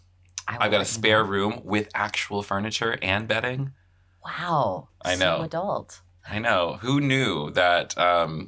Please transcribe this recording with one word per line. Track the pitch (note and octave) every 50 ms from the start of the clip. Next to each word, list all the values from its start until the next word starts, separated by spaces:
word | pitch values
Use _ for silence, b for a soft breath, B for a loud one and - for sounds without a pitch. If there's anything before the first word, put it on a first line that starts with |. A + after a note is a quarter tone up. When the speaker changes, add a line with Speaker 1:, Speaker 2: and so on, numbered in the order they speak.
| _ _ _ _ _ - _ - -
Speaker 1:
I | - A2
will | A#2+ G#2+
Speaker 2:
I've | G#2+
got | G#2
a | G2+ F#2+
Speaker 1:
let | -
you | A2+
Speaker 2:
spare | A2+ A2+ A2 G#2+ A2 A2
Speaker 1:
know. | G2
Speaker 2:
room | G2 G2 G2+ G#2 A#2 - -
with | F2+ G2+ G#2+ G#2 - -
actual | - G#2 G#2+ - - - - G#2 G2+ G2+
furniture | - G2 G2 G#2 A2 G#2 - A#2 A2+ A#2+ -
and | - F#2+ F#2+ G#2 A2+
bedding. | A2+ G#2+ A2+ A#2 B2 B2+ C3 C3+ C#3 - _ _ _ _ _ _ _ _ _ -
Speaker 1:
Wow. | - - - F3 F3 E3+ D3 B2 G#2 F#2 - - - _ _
Speaker 2:
I | - F2 F2+
Speaker 1:
So | F2+ F#2 F2+ E2
Speaker 2:
know. | E2 E3
Speaker 1:
adult. | D#3 - E3 F#3 G3+ C#3+ - - - - - - _ _ _ - -
Speaker 2:
I | G2+
know. | G#2 A#2 A#2 G#2+ F#2 F2 E2 - F2
Who | G2 B2 C3+ C#3+
knew | C#3+ C3+ C3+ C3+ C3 G#2+ F2 D2+ D2 D#2 E2+
that, | F#2 F2+ F2 F2 E2+ D2+ - -
um, | - F2 F2+ F2 E2+ E2 D#2 D#2 D#2 -